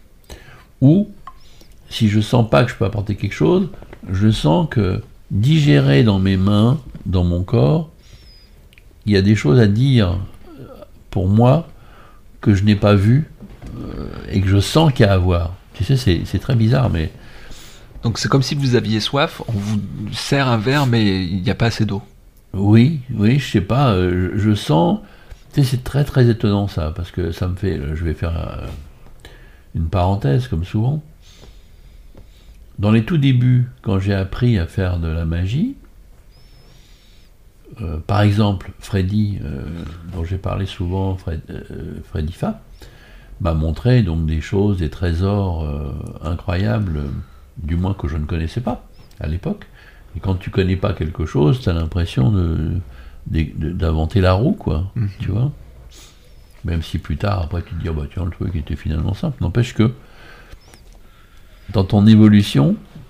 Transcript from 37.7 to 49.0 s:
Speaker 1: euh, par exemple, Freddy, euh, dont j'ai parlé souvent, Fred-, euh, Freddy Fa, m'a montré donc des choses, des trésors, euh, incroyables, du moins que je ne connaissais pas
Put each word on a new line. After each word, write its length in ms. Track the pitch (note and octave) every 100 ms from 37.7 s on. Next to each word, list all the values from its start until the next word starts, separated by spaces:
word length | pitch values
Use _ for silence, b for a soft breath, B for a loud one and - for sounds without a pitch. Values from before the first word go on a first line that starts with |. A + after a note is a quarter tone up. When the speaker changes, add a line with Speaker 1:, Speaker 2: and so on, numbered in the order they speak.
| -
Speaker 1:
euh, 180 | F2 D#2
par 240 | - G2+
exemple, 500 | G#2 G2+ G#2 F#2+ - -
Freddy, 600 | - G2 F#2 G2+ G#2 G2
euh, 180 | D2 C#2 - E2+ D#2+ E2+ E2+
dont 120 | F2
j'ai 140 | E2+ F#2
parlé 280 | F#2+ F#2+ F#2+
souvent, 500 | - F2 F#2+ F#2+ F#2
Fred-, 260 | - E2 -
euh, 440 | - - - E2+ F2 -
Freddy 240 | - D2+
Fa, 300 | - - - - B B B B B B B
m'a 120 | E2+
montré 480 | D#2+ D#2 D#2+ A#2+ B2+
donc 220 | G2 E2 D#2+
des 140 | D#2
choses, 380 | - G2+ G#2 F#2+
des 100 | D#2
trésors, 760 | - F2+ D#2+ G2 G2+ G2 E2
euh, 280 | D#2 D2 C#2+ C#2 - -
incroyables, 800 | - E2+ - F2+ G#2 A2 G2 D2+ C#2+ C2+ - b b -
du 180 | D2+ E2
moins 160 | F#2
que 140 | G2 -
je 80 | D2
ne 80 |
connaissais 360 | D2+ E2+ D#2+ -
pas 240 | B2+ B3+ - b